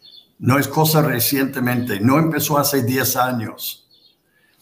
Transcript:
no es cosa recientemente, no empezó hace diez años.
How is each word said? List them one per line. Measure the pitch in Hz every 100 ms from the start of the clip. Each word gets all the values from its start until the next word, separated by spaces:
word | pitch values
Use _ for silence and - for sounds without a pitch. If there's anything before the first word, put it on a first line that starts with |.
| - - - -
no | 113 139
es | 139
cosa | 156 156 156
recientemente, | 135 123 - 139 139 135 123 123 - 98
no | 113 147
empezó | 160 147 151 143
hace | 143 139
diez | 120 131 127 131
años. | 127 123 107 - - - _ _ _ _ _ _ _ _